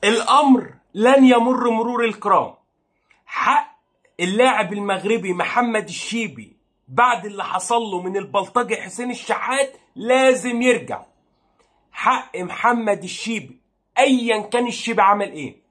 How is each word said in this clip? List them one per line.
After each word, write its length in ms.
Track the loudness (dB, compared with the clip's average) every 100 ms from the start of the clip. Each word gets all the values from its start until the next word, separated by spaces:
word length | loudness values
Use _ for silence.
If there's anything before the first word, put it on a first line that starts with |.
الأمر 680 | 2 2 4 4 6 4 2 -18 _
لن 320 | 0 4 6 8
يمر 440 | 6 4 0 0
مرور 360 | 0 -2 -2 -2
الكرام. 480 | -4 0 2 0 -10 _ _ _ _ _ _ _
حق 520 | -4 0 0 -2 _ _ _ _ _
اللاعب 540 | -4 2 2 2 -2
المغربي 600 | -4 -4 -4 0 -2 -2
محمد 540 | -4 -2 -2 0 -2 -6
الشيبي 720 | -10 -8 -6 -6 -10 -20 _ _ _ _
بعد 380 | 0 2 0 -6
اللي 180 | -10
حصل 380 | -8 -6 -2 -2
له 200 | -2 -6
من 160 | -6 -6
البلطجي 580 | -4 -4 -2 -2 -2 -6
حسين 360 | -8 -10 -8
الشحات 680 | -8 -4 -4 -2 -2 -4 -6 _ -12
لازم 680 | 0 4 4 4 0 0
يرجع. 400 | 2 2 0 -12 -12 _ _ _ _ _ _ _ _
حق 460 | -4 -2 -2 -4 -10
محمد 680 | -10 -2 0 0 0 -4
الشيبي 580 | -4 -12 -8 -8 -10 -20 _ _ _ 2
أيًا 440 | 4 4 2 -2
كان 260 | 0 -2 -2
الشيبي 340 | -4 -4 2
عمل 300 | 4 4 -2
إيه 300 | -8 -12 -14 _